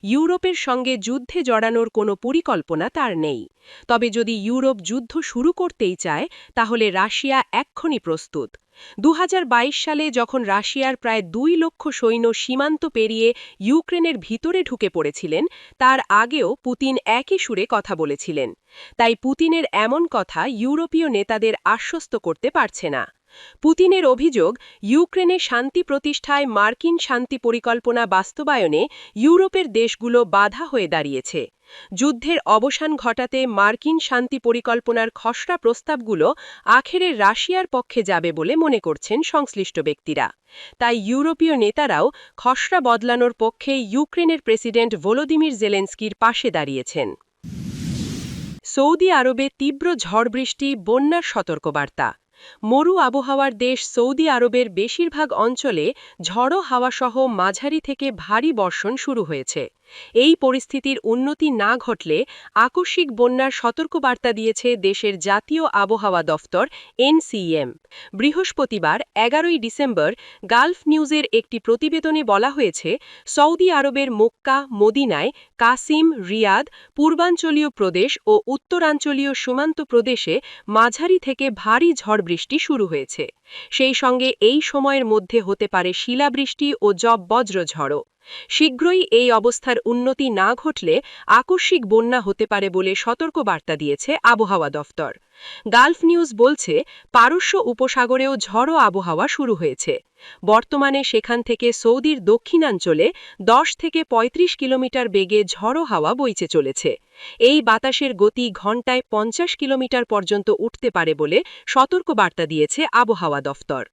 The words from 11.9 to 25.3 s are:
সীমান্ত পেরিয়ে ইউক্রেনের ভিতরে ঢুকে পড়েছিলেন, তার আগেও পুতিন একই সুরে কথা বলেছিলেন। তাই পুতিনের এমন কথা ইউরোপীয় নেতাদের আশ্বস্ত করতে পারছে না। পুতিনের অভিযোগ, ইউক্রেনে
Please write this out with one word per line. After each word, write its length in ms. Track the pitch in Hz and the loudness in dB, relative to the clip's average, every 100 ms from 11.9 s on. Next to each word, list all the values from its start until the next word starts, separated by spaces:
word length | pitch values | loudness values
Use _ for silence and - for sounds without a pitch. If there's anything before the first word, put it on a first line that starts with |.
| - 226 233 233 | -2 0 2 0
সীমান্ত 500 | 226 - 254 285 311 208 | -2 -4 -2 0 -2 -4
পেরিয়ে 420 | 233 220 226 226 240 - - | -2 -2 2 0 0 -10 -6
ইউক্রেনের 580 | 196 302 - 349 330 254 | 0 0 0 -2 0 -2
ভিতরে 420 | - 220 320 370 | -8 -8 -2 -2
ঢুকে 260 | 311 247 196 | -4 -4 -4
পড়েছিলেন, 540 | 175 151 - 175 160 320 - - _ | -2 -4 -4 -4 -2 -2 -6 -20 _
তার 220 | 254 262 - | 2 2 2
আগেও 380 | 202 240 294 185 254 | 2 2 0 -2 -2
পুতিন 320 | 254 247 269 262 - 233 | -6 -4 -2 -2 0 -2
একই 200 | 277 381 | 0 -4
সুরে 260 | - 202 214 | -2 -4 -2
কথা 240 | 214 - 175 | -2 -4 -6
বলেছিলেন। 540 | 156 143 - 151 123 - _ - - - | -4 -6 -6 -6 -6 -8 _ -20 -20 0
তাই 160 | 233 233 | 0 0
পুতিনের 440 | 254 277 320 330 311 | -4 0 0 0 0
এমন 280 | 202 220 285 339 | -2 0 0 0
কথা 300 | 233 185 160 208 226 | -2 -4 -4 -6 -4
ইউরোপীয় 500 | 240 302 330 320 320 | -2 -2 -2 -2 0
নেতাদের 440 | 214 202 220 220 - - | -2 -2 -2 -2 0 0
আশ্বস্ত 480 | 226 - 330 - 226 | -2 -2 -10 -6 -6
করতে 300 | 170 160 247 | -4 -4 -2
পারছে 400 | 330 233 - 160 | 0 -2 -4 -6
না। 140 | 135 107 _ _ - - _ | -6 -8 _ _ -20 -20 _
পুতিনের 420 | 302 320 370 381 311 | 0 4 4 4 4
অভিযোগ, 460 | 254 311 247 165 240 - _ | 4 2 2 0 0 -14 _
ইউক্রেনে 540 | 202 277 349 381 349 | 0 2 2 2 2